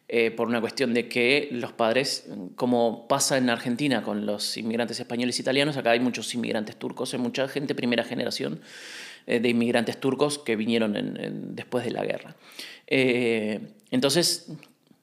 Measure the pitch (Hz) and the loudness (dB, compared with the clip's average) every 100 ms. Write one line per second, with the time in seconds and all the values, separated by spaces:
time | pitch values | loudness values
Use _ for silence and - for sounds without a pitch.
0 | - 120 113 113 113 120 110 - 127 120 | -2 2 2 2 0 0 0 0 0 0
1 | 117 123 120 143 - 123 113 - 113 120 | 0 2 4 4 0 -6 -6 0 2 4
2 | 147 - - 104 90 - 123 123 117 101 | 0 -4 -8 -12 -10 -4 2 4 2 0
3 | - 139 - 135 123 117 123 120 147 117 | -2 0 2 2 2 0 -2 0 2 0
4 | 107 104 107 104 - - 110 117 113 117 | 0 -2 -2 -4 -4 -4 -4 -2 -2 -4
5 | 120 120 123 120 131 135 147 139 117 120 | -6 -4 -2 -2 0 2 2 2 4 4
6 | 127 117 110 120 113 110 107 - 127 - | 4 -2 -6 -4 -2 -2 -4 -6 -8 -6
7 | 127 127 120 123 135 139 143 135 120 117 | -4 -2 -2 0 -2 -2 -4 -2 2 2
8 | 117 120 117 - 131 78 - - - - | 0 -2 -4 -2 -4 -6 -12 -18 -16 -14
9 | - - - 117 120 117 120 120 113 - | -16 -14 -2 2 4 2 2 2 0 0
10 | 135 131 147 147 - 110 110 113 110 104 | 0 2 2 0 -2 -2 2 2 2 0
11 | 101 92 104 104 92 - - 123 117 - | -4 -4 -6 -8 -8 -10 -4 -4 -2 -4
12 | - - - - - - - - - 135 | -4 -6 -10 -20 -20 -18 -16 -14 0 4
13 | 131 123 120 113 107 104 - - - 131 | 4 4 4 2 0 -4 -6 -16 -2 2
14 | 139 156 165 - - 151 - _ _ _ | 4 4 4 0 -6 -16 -16 _ _ _